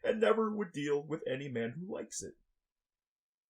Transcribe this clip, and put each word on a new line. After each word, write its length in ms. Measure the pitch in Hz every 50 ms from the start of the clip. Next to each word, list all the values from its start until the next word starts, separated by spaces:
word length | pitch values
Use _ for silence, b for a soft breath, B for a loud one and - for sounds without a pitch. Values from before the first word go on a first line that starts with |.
| -
and 160 | - 220 220
never 300 | 214 214 220 220 220 214
would 200 | 214 208 208 175
deal 300 | - 143 143 147 143 143
with 200 | 147 156 147 165 -
any 220 | 165 131 131 139 143
man 220 | 127 117 117 113
who 220 | 123 151 180 190 -
likes 280 | - - - - -
it. 120 | 101 87 - _ _ _ _ _ _ _ _ _ _ _ _ _ _ _ _ _ _ _ _ _ _